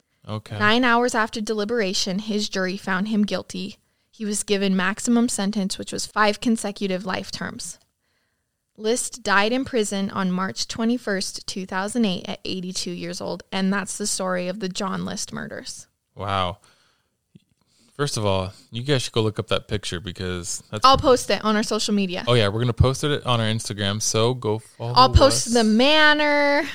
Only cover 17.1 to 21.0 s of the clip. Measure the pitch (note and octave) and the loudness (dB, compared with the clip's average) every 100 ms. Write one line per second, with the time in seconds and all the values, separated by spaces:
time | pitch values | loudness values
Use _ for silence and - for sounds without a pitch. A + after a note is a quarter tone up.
17.1 | _ _ - _ _ _ _ _ - C#3+ | _ _ -20 _ _ _ _ _ -6 -4
18.1 | A#2 G#2 F#2+ F#2 - _ A#2 C3+ C3 - | 0 0 0 -2 -10 _ -6 0 0 0
19.1 | A2+ A2 G#2+ - F#2+ - G#2+ - F2 F#2 | 0 0 -2 -2 -2 0 -6 -4 -6 -6
20.1 | F2 F#2 F2+ E2+ - - G#2+ C4 C4 | -6 -6 -4 -6 -10 -8 4 6 6